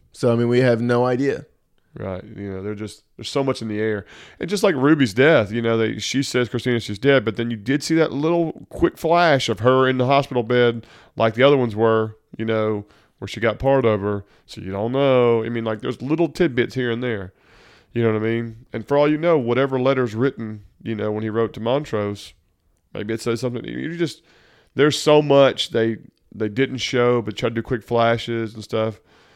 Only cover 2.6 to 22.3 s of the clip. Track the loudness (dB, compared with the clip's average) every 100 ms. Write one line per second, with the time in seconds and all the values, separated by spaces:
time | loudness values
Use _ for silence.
2.6 | -8 -8 -10 -14 _ -16 -8 -4 -2 -4
3.6 | -6 -4 -2 -4 -8 -18 -20 -10 -6 0
4.6 | 0 2 4 4 2 4 6 4 2 -2
5.6 | 0 0 0 -2 -4 -4 -2 -2 -2 -2
6.6 | -2 -2 -4 -2 2 4 2 -4 -6 -6
7.6 | -2 -2 0 0 0 0 -2 0 -2 -6
8.6 | -14 -2 -2 -2 0 2 4 2 0 0
9.6 | 2 4 4 2 2 2 2 -2 0 2
10.6 | 2 0 -8 -20 -12 -2 0 4 4 4
11.6 | 2 0 2 2 0 -8 _ -8 -2 0
12.6 | 0 -2 -8 _ _ _ -14 -2 -2 0
13.6 | 2 2 2 2 0 -4 -8 _ _ -14
14.6 | -8 -6 -4 0 2 4 4 2 0 -4
15.6 | -4 -4 -6 -8 -4 -2 0 0 0 0
16.6 | -2 -2 -4 -4 -4 -6 -8 -18 _ _
17.6 | _ _ _ -2 0 0 0 -2 -6 -12
18.6 | -12 -12 0 2 2 2 2 2 2 0
19.6 | 0 0 0 2 0 0 -2 -2 -10 -12
20.6 | -18 _ -8 -4 -4 -4 -4 -2 -2 -4
21.6 | -2 -2 -2 -4 -4 -6 -12